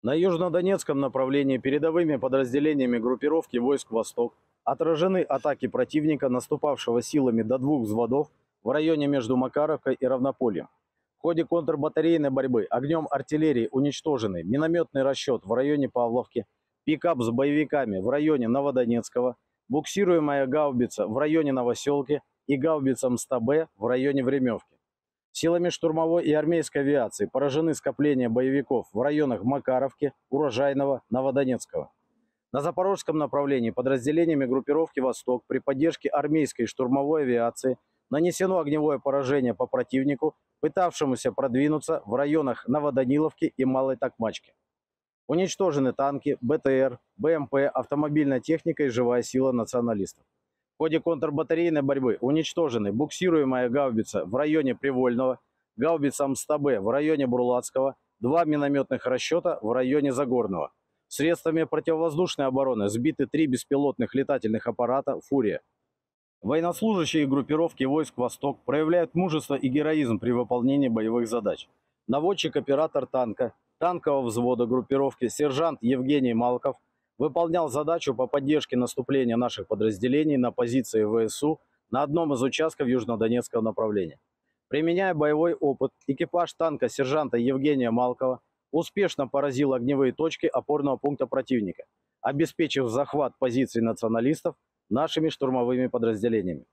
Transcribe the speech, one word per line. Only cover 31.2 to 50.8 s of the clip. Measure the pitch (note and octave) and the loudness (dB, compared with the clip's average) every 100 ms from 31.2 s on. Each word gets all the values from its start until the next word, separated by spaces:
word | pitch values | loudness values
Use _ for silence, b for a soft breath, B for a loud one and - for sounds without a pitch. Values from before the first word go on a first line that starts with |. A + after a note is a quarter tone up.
| C3+ C3+ C3 A#2 - D#2+ D2 _ _ _ _ _ _ | 0 0 0 -2 -4 -8 -8 _ _ _ _ _ _
На | C3+ | -4
запорожском | D3+ F3+ F#3+ G3 - D#3 | -2 -2 0 0 -2 -2
направлении | C#3+ D3 C#3 C3+ A#2 | 0 0 0 0 0
подразделениями | A#2+ B2 C3+ B2 D#3 E3 D3 C3 | -2 0 0 2 2 2 2 2
группировки | C3 C3+ D3 D#3+ - | 0 0 0 0 0
«Восток» | C3 A#2 - B2 _ | -2 -2 -2 -4 _
при | C3 | -4
поддержке | - C3+ E3 - - | -2 0 0 0 -2
армейской | D3 D3 D#3+ C#3 - A2+ | -2 0 0 0 -2 -4
и | |
штурмовой | - B2+ C#3 C#3+ D#3 | -2 0 2 2 0
авиации | C3 A#2+ A#2 - C3 B2 _ _ _ | 2 2 0 0 -4 -4 _ _ _
нанесено | C#3+ F3 - F#3 F#3 | 0 0 0 0 0
огневое | D3 D3+ D3+ C#3 | 0 0 0 0
поражение | C#3 C#3 C3 C#3+ B2 | 0 0 2 0 0
по | G#2 B2+ | -2 -2
противнику, | B2+ A#2+ C3 C3+ C#3 D#3 _ _ _ | -2 0 0 0 0 -2 _ _ _
пытавшемуся | D3+ E3+ F3+ - C#3+ B2 C3 | -2 0 0 0 -2 0 -2
продвинуться | G#2 C3 B2 D3 D3+ D3 D#3+ G2+ | -2 0 2 2 0 -2 -6 -2
в | |
районах | B2 C#3+ D#3 C#3 A2+ - | -2 2 0 0 -4 -2
Новоданиловки | D3+ D3 C3 B2+ C#3+ D#3 - D#3+ - | 0 0 0 2 2 0 -2 -6 0
и | |
Малой | C3 C3 C3+ B2+ | 0 0 0 -2
Токмачки. | C3 - A2+ - _ _ _ _ _ _ _ _ - | -4 -2 -4 -4 _ _ _ _ _ _ _ _ -4
Уничтожены | D#3 F#3 - F#3 D3 C3 | -2 0 0 0 2 0
танки, | - C#3 C#3 D3 C3 | 0 -2 -2 -4 -2
Б | A#2 D#3 | -2 0
Т | C3+ C3 | 2 2
Р, | C3 B2 _ - | 2 -2 _ -4
Б | C#3+ | 0
М | D#3+ C3+ | 0 0
П, | C#3 C#3 | 0 0
автомобильная | C3 B2 C#3+ D3+ D3+ C#3+ C3 | -2 -2 -2 0 2 2 0
техника | - D#3+ E3+ D#3 | 0 -2 -2 0
и | C#3+ | 0
живая | A#2 A#2+ B2 | 2 2 2
сила | A#2 C3 C3 | 0 0 2
националистов. | B2 A2 B2 A#2 G#2+ F#2 - _ _ _ _ _ | 0 -2 -2 -2 -2 -4 -8 _ _ _ _ _
В | _ | _